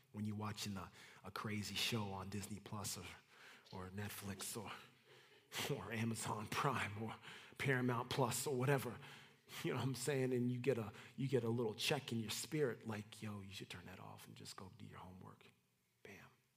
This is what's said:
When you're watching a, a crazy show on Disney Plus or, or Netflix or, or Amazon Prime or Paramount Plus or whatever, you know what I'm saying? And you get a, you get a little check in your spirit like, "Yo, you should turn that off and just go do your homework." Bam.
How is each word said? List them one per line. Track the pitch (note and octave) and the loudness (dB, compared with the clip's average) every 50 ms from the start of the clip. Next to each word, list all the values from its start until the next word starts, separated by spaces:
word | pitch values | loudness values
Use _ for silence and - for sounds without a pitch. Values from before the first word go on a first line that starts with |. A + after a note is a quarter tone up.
| - _ | -20 _
When | - G#2 G#2 | -4 -2 0
you're | G#2+ G#2 | 0 0
watching | G#2+ G#2+ G#2+ G#2 - - G#2 G2 | 0 0 -2 -2 -2 -2 -2 -2
a, | F#2 F2 - - - - - - - - | -4 -6 -8 -12 -16 -18 -18 -18 -12 -12
a | F#2 | -8
crazy | - - - G#2+ G#2 G#2+ G2 F#2+ G2 | -6 -4 -2 0 0 0 0 0 0
show | - - - A#2+ A2+ G#2+ G2 | 2 2 4 4 2 2 0
on | G2 F#2+ F#2 | -2 -4 -4
Disney | G2 G2+ G2+ G2 G2+ G#2+ F#2+ - | -4 -4 -4 -4 -4 -6 -8 -8
Plus | - G#2+ G2+ F#2+ - - | -6 -6 -4 -2 -2 -4
or, | G2+ F2+ F2 - - - - - - - - - - - - - | -4 -6 -10 -12 -12 -16 -20 -20 -20 -18 -18 -18 -18 -16 -10 -8
or | F#2 F#2 F#2 F#2 | -8 -8 -6 -6
Netflix | G#2 G#2 G2+ - - G2+ G2 F#2+ - - - - | -6 -4 -4 -6 -6 -6 -6 -6 -4 -4 -4 -4
or, | A#2 G2 F2 - - - - - - - - - - - - - - - - - - - - C#3+ | -4 -6 -6 -8 -10 -12 -18 -20 -20 -20 -20 -20 -20 -20 -20 -20 -20 -16 -6 -4 -2 0 0 0
or | A#2 F#2+ G2+ A2+ | 0 0 0 2
Amazon | A2 A2+ A2+ A2 - - - G#2 G#2+ A2 G#2+ | 2 2 2 2 0 0 0 0 0 0 0
Prime | - - - C#3+ B2 G#2+ G2+ G2+ G2+ G#2 | 2 4 4 4 4 4 0 0 -2 -2
or | A2 G#2+ - - - - - - - - - | -4 -4 -4 -8 -12 -14 -14 -14 -14 -14 -4
Paramount | - - C#3+ C3+ B2 B2 B2 B2 A#2+ B2 - | 0 4 4 6 6 6 4 4 4 2 2
Plus | - C#3+ C3 A#2+ - - - | 4 4 4 4 4 2 2
or | D3+ C3+ | 2 4
whatever, | B2 B2+ C3+ C#3+ B2+ - A#2+ G2+ - - - - - - - - - _ - - - - | 4 6 6 6 6 4 0 -6 -6 -10 -14 -14 -16 -18 -20 -20 -20 _ -12 -8 -2 0
you | E3+ | 0
know | D3+ | 2
what | - A2+ | 2 2
I'm | C3+ B2+ | 0 0
saying? | - - D3+ C#3+ C3+ C3 B2+ B2+ | 0 2 2 4 4 4 4 4
And | B2 B2 B2 | 4 4 4
you | B2 | 2
get | B2 A#2+ C3+ B2 | 4 4 4 4
a, | A2+ G#2 F#2+ - - - - - | 4 2 -4 -6 -10 -14 -10 -2
you | - C#3 | 0 2
get | C3 C#3 A#2+ A2+ | 4 6 6 6
a | A2+ | 6
little | A#2 B2 A#2+ G#2+ G#2 | 4 4 2 2 2
check | G#2+ - - D#3 C3+ - - | 2 4 4 4 4 2 0
in | A#2 A2+ | 0 0
your | G#2+ G#2 | 0 0
spirit | - - - - D#3 D3+ C#3+ A#2+ A2 - - | -2 -2 -2 0 2 4 4 4 2 0 -2
like, | A2+ G#2+ G#2 G#2 - - - | -4 -2 -2 -4 -8 -10 -8
"Yo, | A2 G#2+ | -6 -6
you | G#2 G2+ F#2+ G2 F#2+ | -6 -6 -8 -10 -8
should | - B2+ - | -8 -8 -8
turn | - F#2+ F2 | -8 -10 -10
that | F#2 F#2 F#2+ | -12 -12 -12
off | G#2 G#2 G2+ G2+ - | -12 -12 -12 -14 -14
and | A#2 A2 | -14 -14
just | A2 G#2+ - - | -12 -12 -12 -10
go | - F#2+ F#2 - - | -10 -10 -12 -12 -12
do | G#2 G2+ | -12 -12
your | - - | -12 -12
homework." | - F#2 F#2 F#2 F#2+ G#2 G#2+ - - - - _ _ _ _ _ _ _ _ _ - | -12 -12 -12 -12 -12 -14 -14 -16 -20 -20 -20 _ _ _ _ _ _ _ _ _ -16
Bam. | - G2 F#2 - - - _ _ _ _ | -14 -14 -14 -16 -18 -20 _ _ _ _